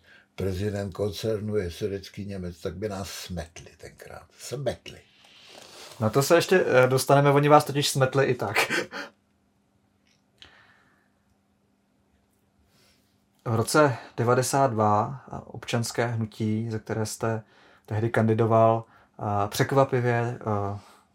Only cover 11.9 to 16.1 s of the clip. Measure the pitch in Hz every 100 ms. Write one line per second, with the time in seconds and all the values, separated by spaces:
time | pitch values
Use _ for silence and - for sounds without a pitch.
11.9 | _ _ _ _ _ _ _ _ _ _
12.9 | _ _ _ _ _ 127 110 110 156 147
13.9 | 120 - - 117 127 123 139 135 110 107
14.9 | 104 120 139 - - - - - 120 117
15.9 | - 120